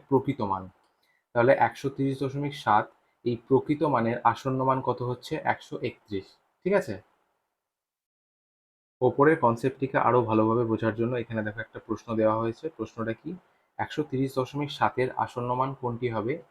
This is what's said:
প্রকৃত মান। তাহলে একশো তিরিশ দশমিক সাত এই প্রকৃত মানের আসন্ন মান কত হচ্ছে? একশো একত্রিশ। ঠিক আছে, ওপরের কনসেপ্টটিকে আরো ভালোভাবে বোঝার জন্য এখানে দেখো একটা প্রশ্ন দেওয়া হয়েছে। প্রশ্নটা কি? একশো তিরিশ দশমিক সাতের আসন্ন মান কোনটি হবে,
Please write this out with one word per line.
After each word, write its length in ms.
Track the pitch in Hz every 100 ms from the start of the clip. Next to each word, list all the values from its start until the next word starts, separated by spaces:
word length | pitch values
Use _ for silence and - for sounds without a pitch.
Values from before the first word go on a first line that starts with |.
| -
প্রকৃত 320 | 135 - 123 104
মান। 140 | 95 92 - _ _ _ _ _
তাহলে 180 | 120 120 - 117
একশো 220 | - 139 139
তিরিশ 200 | 135 135
দশমিক 320 | 135 139 143 143
সাত 200 | - 107 113 _ _ _
এই 120 | 120 117 -
প্রকৃত 340 | 131 - 147 160
মানের 240 | 127 113 120 117
আসন্ন 280 | 117 135 131 131
মান 100 | 131 127
কত 120 | 120 123
হচ্ছে? 240 | 120 - 156 120
একশো 220 | 110 - 151 117
একত্রিশ। 380 | - _ 98 - _ _ _
ঠিক 120 | 185 202
আছে, 140 | 185 98 - _ _ _ _ _ _ _ _ _ _ _ _ _ _ _ _ _ _ _
ওপরের 360 | 127 123 147 156
কনসেপ্টটিকে 540 | 120 117 135 - 131 139 113
আরো 100 | 123 110
ভালোভাবে 360 | 110 110 113 113
বোঝার 240 | 110 113 107
জন্য 120 | 117 127
এখানে 180 | 113 113 107
দেখো 140 | 107 110
একটা 120 | 117 -
প্রশ্ন 220 | 107 - 110
দেওয়া 160 | 110 110
হয়েছে। 240 | 113 113 160 -
প্রশ্নটা 380 | 110 - 113 113
কি? 100 | 156 180 - _ _ -
একশো 240 | 107 - 147
তিরিশ 200 | 131 131 135
দশমিক 320 | 123 143 147 147
সাতের 300 | 110 - 127 -
আসন্ন 260 | 110 123 123 127
মান 120 | 135 135
কোনটি 280 | 123 117 123 113
হবে, 160 | 113 160 -